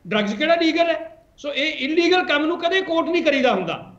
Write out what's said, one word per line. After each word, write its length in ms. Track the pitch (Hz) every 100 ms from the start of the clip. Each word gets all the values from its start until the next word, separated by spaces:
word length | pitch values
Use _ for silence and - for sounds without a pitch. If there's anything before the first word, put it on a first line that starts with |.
| 170
drugs 280 | 214 202 208
ਕਿਹੜਾ 200 | 302 339
legal 340 | 320 320 339
ਹੈ? 200 | 320 - - _ -
ਸੋ 160 | 285
ਇਹ 200 | - 277
illegal 520 | - 269 330 339 359 320
ਕੰਮ 200 | 294 311
ਨੂੰ 140 | 349
ਕਦੇ 220 | 339 381
court 260 | 370 330 294
ਨਹੀਂ 160 | 349
ਕਰੀਦਾ 300 | 294 269 247
ਹੁੰਦਾ। 400 | 196 170 131 -